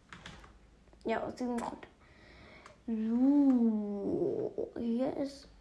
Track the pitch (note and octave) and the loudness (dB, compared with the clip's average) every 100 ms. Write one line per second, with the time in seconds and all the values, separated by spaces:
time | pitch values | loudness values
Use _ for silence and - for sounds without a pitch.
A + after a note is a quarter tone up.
0 | - - - - - - _ _ _ - | -20 -20 -18 -20 -20 -20 _ _ _ -12
1 | - A3+ - - B3 A#3+ - - - _ | -4 -4 -4 -6 -6 -4 -6 -10 -18 _
2 | - - - - - - - - - A3 | -20 -20 -20 -20 -20 -20 -20 -16 -6 -4
3 | A3 A#3 C4 C#4+ C#4 B3 A3+ G#3+ G#3 G3+ | 0 2 4 6 6 6 4 2 -2 -4
4 | G3 - - - - - - - A#3 A#3 | -2 0 0 -2 -4 -4 -6 -4 -2 0
5 | C4+ - C#4 - - - | -2 -2 -6 -8 -20 -8